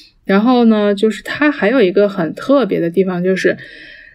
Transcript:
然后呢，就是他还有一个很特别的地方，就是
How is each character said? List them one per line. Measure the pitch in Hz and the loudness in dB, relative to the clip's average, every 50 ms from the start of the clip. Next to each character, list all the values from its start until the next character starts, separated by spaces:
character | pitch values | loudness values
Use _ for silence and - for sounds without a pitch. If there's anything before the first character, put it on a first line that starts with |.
| - _ _ _ _ | -20 _ _ _ _
然 | - 196 202 | 0 0 2
后 | 220 254 254 240 233 | 2 2 2 4 4
呢， | 226 220 214 208 208 | 4 2 2 2 0
就 | 202 202 220 220 | 0 0 0 -2
是 | 214 - | -2 -4
他 | - - - - 294 302 | -8 -10 -4 -2 -2 -2
还 | 294 - 190 208 | 0 0 -2 0
有 | 262 269 | 2 2
一 | 202 180 | 2 2
个 | 185 202 208 202 | 2 2 0 0
很 | 202 - 165 - - | 0 -4 -6 -6 -8
特 | - - - 277 277 226 | -6 -2 0 2 2 2
别 | 196 185 165 | 0 -2 -2
的 | 170 170 | -2 -2
地 | 170 190 185 | 0 0 -2
方， | 190 180 175 | 0 -2 -2
就 | 180 185 190 | -2 -2 -2
是 | 180 - 175 - - - - - - - - - - - - | 0 0 -2 -2 -4 -10 -20 -20 -20 -20 -20 -20 -20 -20 -20